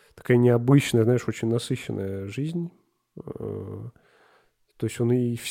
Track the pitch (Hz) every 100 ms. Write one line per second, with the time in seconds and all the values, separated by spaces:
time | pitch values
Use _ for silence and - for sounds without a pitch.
0 | _ - - 123 123 120 120 143 - 117
1 | 110 123 - - 113 117 - 127 - 104
2 | 98 98 98 113 151 170 170 _ _ _
3 | _ - - - - 98 98 101 113 -
4 | _ _ _ _ _ _ _ - 110 -
5 | 117 127 120 117 -